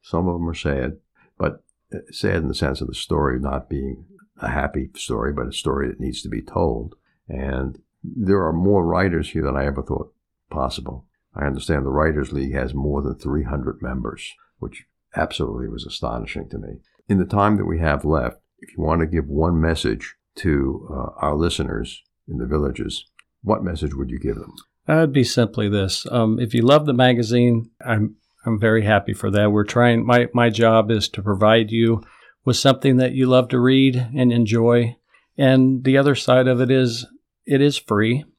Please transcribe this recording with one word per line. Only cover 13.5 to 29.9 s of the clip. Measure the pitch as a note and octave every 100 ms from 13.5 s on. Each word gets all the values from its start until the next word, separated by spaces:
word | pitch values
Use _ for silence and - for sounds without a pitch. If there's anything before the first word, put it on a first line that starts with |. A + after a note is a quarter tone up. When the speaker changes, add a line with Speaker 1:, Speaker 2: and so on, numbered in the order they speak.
| D2 B1+ -
Speaker 1:
members, | C2 C2 G#1+ - - - _ _
which | - - _ _ _ -
absolutely | D#2 - C2 A#1+ A#1
was | A1+ -
astonishing | - A#1 A#1 G#1+ - -
to | -
me. | G#1 - _ _ -
In | G2
the | F2
time | G2+ G2+ G#2
that | F2
we | E2
have | D#2+ D2 D2+
left, | D#2 A#1+ - _ _
if | - -
you |
want | D#2 D#2+
to | D#2+
give | E2 C#2
one | C#2 E2 E2
message | D#2+ E2 - A1 - - _ -
to, | - C#2+ C2+ - -
uh, | C#2+ B1 -
our | D2 D2
listeners | E2+ - C#2+ G#1+ A1+ - _ _ -
in | C#2+
the | B1
villages, | D2+ C#2+ - - - - _ _ _
what | - G#2+
message | F2+ D#2 D2+
would | C#2 B1+
you | A#1+
give | A#1 A1
them? | - - _ _ -
Speaker 2:
That'd | D#3 D#3+
be | C3+
simply | A#2+ - A2+ - G#2
this. | G#2 F#2+ - -
Um, | B2 A2 A2
if | A#2+
you | A#2+
love | A#2+ D3 D3
the |
magazine, | B2 B2+ A#2+ A2+ A#2+ A#2+ A#2 A2+ _ B2
I'm, | G#2+ G#2+ - _ _ -
I'm | A2
very | A2+ A2
happy | G#2 G2+ -
for | G2+ G#2
that. | G2+ G#2
We're | G#2
trying, | G#2 A#2+ A#2+